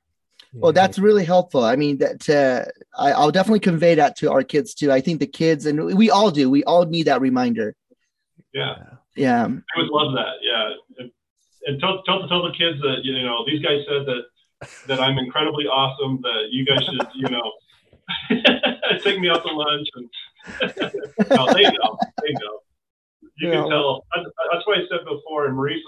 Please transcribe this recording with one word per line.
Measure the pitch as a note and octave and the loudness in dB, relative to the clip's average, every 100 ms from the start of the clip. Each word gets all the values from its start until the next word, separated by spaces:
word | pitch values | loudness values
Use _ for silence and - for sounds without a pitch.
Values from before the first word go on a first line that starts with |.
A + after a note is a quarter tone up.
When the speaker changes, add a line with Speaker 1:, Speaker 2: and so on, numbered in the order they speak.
| _ _ _ _ - | _ _ _ _ -20
Speaker 1:
Well, | B2 E3 | 0 2
Speaker 2:
Yeah. | D#3 | 4
Speaker 1:
that's | F#3+ F#3+ | 4 4
really | G3+ G#3 | 4 4
helpful. | E3 F3+ F3 C#3 | 4 2 4 2
I | A2+ C3 | 2 2
mean, | D3 C#3 | 0 0
that, | C#3+ - - | -2 -2 0
uh, | D3 C3+ B2 - - - - | 4 4 0 -4 -12 -14 -2
I, | C#3+ | 0
I'll | - D3 | 4 4
definitely | F3+ F#3+ G#3+ | 4 2 2
convey | G3 E3 E3+ D#3 | 2 2 4 4
that | C#3+ - | 2 0
to | D3+ | 0
our | C#3 | 0
kids | C3 D3+ C3+ | 2 -2 -2
too. | - C#3+ | -2 2
I | C3 | 2
think | C3+ D#3 | 2 -2
the | C#3 | -4
kids, | - D#3+ D#3 D3+ | 0 0 0 0
and | D3+ E3+ F#3+ | -2 0 4
we | A3 | 6
all | G3 G#3+ | 6 4
do, | D3 C3 | 4 4
we | C#3 | 4
all | D3 E3+ | 4 4
need | F3 E3 D3+ | 4 2 2
that | B2+ | 2
reminder. | C3 B2+ B2 A2+ G#2+ - _ _ _ _ _ _ _ | 2 2 0 -2 -4 -8 _ _ _ _ _ _ _
Speaker 3:
Yeah. | C3+ C3+ - - - _ - | -8 -8 -8 -16 -20 _ -2
Speaker 1:
Yeah. | C3+ A#3+ A2+ | 0 2 0
Speaker 3:
I | C3 - E3 | -4 -6 -4
would | D#3 | -2
love | D3+ D3 | 0 0
that. | C3+ - - | -2 -6 -6
Yeah. | A#2+ A#2 G#2+ G#2+ _ C3 | -4 -4 -4 -8 _ -20
And, | B2 _ _ _ _ _ D3 | -20 _ _ _ _ _ -8
and | C#3 | -4
tell, | F#3 F#3+ | -2 -4
tell, | - F#3+ - | -2 -4 -2
tell | F3 | -4
the | E3+ D#3 | -4 -2
kids | E3+ C#3+ | -2 0
that, | C#3 B2+ | -4 -4
you | B2+ B2+ | -4 -4
know, | B2+ A#2 A#2 | -4 -4 -4
these | D3+ | -4
guys | D#3 D3 C#3+ | -2 -2 -2
said | C#3+ C3+ | -4 -4
that, | B2 A#2+ _ _ - - - - | -6 -8 _ _ -20 -20 -14 -6
that | C3 | 0
I'm | C3 C3+ | 0 0
incredibly | B2 D#3 D3+ D3 C#3 | -2 -2 -2 -2 -2
awesome, | C3+ C#3 C3+ C3+ C3 | 0 0 -2 -4 -4
that | A#2+ A2+ A2 | -4 -4 -4
you | B2+ | -4
guys | C3+ C3+ | 0 0
should, | - C3 A#2 C3 | 0 -6 -6 -4
you | B2+ | -4
know, | B2 A2+ - _ _ _ _ - - - | -4 -6 -10 _ _ _ _ -12 -8 -2
<laughs> | A3 C#4+ B3+ B3+ - - F#3+ | 2 4 2 0 -2 -2 0
take | G3+ G3 | 0 0
me | F3 | 2
out | E3 | 0
to | E3+ | 0
lunch. | D#3 D3+ D3 D3 | -4 -2 -2 -6
And | B2+ A#2+ - - _ - - | -12 -18 -18 -20 _ -14 -6
<laughs> | B3+ - F4 - - - - | -6 -4 -8 -8 -8 -2 2
no, | C4+ - | 4 4
they | C#4 | 4
know. | D4 - - - - - | 4 2 -2 -4 -8 -6
They | - | -8
know. | - - - _ _ _ _ _ _ _ - | -6 -10 -14 _ _ _ _ _ _ _ -8
You | F3 | -2
Speaker 2:
Yeah. | D#3+ | 0
Speaker 3:
can | D3+ | 0
tell. | D3+ C#3+ C3 - | 0 0 -2 -6
That's, | E3+ E3+ - E3 | -8 -8 -6 -4
that's | E3+ G#3 | -2 0
why | F#3+ | -2
I | - | -2
said | F3 | -6
before, | D#3 C#3+ D#3+ D3+ C#3+ | -6 -10 -6 -4 -2
and | C3 | -2
Maurice | C#3 D#3+ | -4 -4